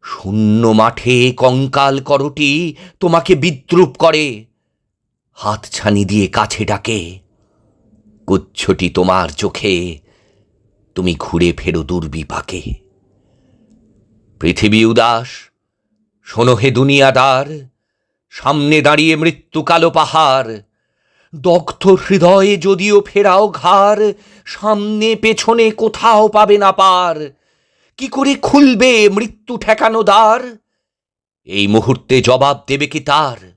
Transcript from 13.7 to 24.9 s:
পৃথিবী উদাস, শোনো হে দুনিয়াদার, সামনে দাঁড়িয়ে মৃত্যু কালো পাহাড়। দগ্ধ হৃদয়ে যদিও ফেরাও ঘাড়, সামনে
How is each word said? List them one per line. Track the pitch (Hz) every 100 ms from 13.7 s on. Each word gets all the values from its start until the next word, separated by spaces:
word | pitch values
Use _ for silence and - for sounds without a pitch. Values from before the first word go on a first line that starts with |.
| _ _ _ _ _ _ _
পৃথিবী | 80 90 107 107
উদাস, | 113 113 117 117 123 - - _ _ _ _ _ _ _ -
শোনো | - 120
হে | 117 131
দুনিয়াদার, | 117 139 139 135 131 135 131 143 151 135 _ _ _ _ _ _
সামনে | - 131 147 143 156
দাঁড়িয়ে | 143 151 160 156
মৃত্যু | 160 160 _ 156
কালো | 151 170 165
পাহাড়। | 160 151 160 151 131 117 110 101 _ _ _ _ _ _
দগ্ধ | 160 151 175 175 - 190 190
হৃদয়ে | - 190 175 196 196 196
যদিও | 170 190 202 208
ফেরাও | 196 202 202 185 196
ঘাড়, | 175 175 196 202 208 214 196 _ _ -
সামনে | - 208 208 208